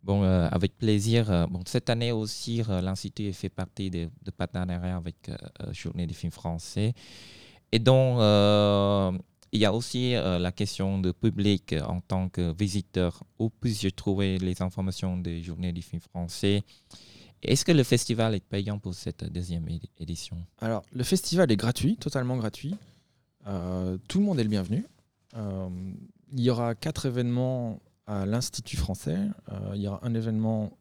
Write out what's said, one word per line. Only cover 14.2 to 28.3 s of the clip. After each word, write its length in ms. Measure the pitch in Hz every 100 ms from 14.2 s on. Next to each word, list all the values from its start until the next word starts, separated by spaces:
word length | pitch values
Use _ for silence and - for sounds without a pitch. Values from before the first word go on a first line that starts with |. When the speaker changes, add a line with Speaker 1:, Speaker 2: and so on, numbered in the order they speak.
| 98 95
Speaker 1:
les 220 | 92 90
informations 560 | 92 92 95 92 92 90
des 240 | 85 82
Journées 300 | 82 85 90
des 100 | 85
films 200 | 82 85
français ? 640 | - 87 85 - 101 101 - - _ - - - - _
Est-ce 220 | - 135
que 80 | -
le 120 | 165
festival 520 | 123 123 - 113 113 104
est 80 |
payant 360 | _ 101 101 104
pour 160 | 98 87
cette 280 | - 82 82
deuxième 380 | 85 87 85 80
é-, 100 | 82 - _
édition ? 360 | 80 82 - 85 85 _
Speaker 2:
Alors, 240 | 110 113 -
le 120 | 123 123
festival 440 | 185 - 165 165
est 80 | 104
gratuit, 380 | 113 123 135 220
totalement 400 | - 139 123 127
gratuit. 400 | 110 - 143 202 - _ _ _ _ _ 101
Euh, 500 | 95 90 92 92 92 -
tout 100 | 185
le 60 | 202
monde 120 | 160
est 60 |
le 60 | 110
bienvenu. 360 | 104 90 120 254 _ _ _ _ 117
Euh, 320 | 104 95 92 90 95 - - _ _
il 80 | 135
y 80 | 120
aura 260 | 120 120 113
quatre 300 | 160 156 135
événements 760 | 123 120 120 127 127 117 - _ _ -
à 200 | 101
l'Institut 500 | 98